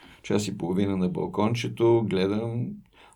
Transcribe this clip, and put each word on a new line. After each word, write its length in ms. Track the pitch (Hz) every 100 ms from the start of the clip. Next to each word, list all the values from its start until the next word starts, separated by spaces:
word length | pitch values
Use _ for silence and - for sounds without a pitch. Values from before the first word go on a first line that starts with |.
| - -
час 260 | - 104 101
и 100 | -
половина 380 | 85 92 101 95
на 120 | 92
балкончето, 1000 | 85 85 - 107 117 123 120 117 117 107
гледам. 560 | 92 95 107 117 117 131 208 - - -